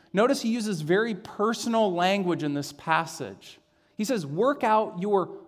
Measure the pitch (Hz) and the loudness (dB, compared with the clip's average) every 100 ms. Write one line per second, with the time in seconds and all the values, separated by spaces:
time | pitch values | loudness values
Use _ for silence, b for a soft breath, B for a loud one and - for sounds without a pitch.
0 | b 185 247 269 226 240 214 175 151 190 | b 2 2 2 0 -2 -2 -4 0 2
1 | 233 208 - - 208 226 233 226 214 175 | 2 -4 -10 -2 -2 0 0 2 2 2
2 | 180 202 180 156 147 143 143 - - 160 | 2 2 0 0 0 -2 -6 -8 0 0
3 | 165 - 113 101 - - _ _ _ - | 0 -6 -10 -10 -18 -20 _ _ _ -6
4 | 214 247 143 156 247 285 233 220 214 175 | -2 -2 -2 0 0 2 2 2 0 -4
5 | 202 196 170 - | 0 2 0 -8